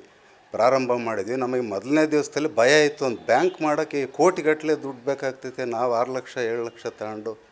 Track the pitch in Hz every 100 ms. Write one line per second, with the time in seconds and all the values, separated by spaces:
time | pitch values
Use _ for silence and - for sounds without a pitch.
0 | - _ _ _ _ 98 120 135 123 123
1 | 113 107 98 127 123 127 117 98 123 156
2 | 156 151 139 143 151 113 120 151 147 147
3 | 135 - - 123 180 185 151 151 156 143
4 | 127 - 170 180 151 156 156 147 135 127
5 | 127 139 135 - 131 127 123 113 123 117
6 | 131 131 123 131 113 120 117 - 120 -
7 | 107 107 110 107 _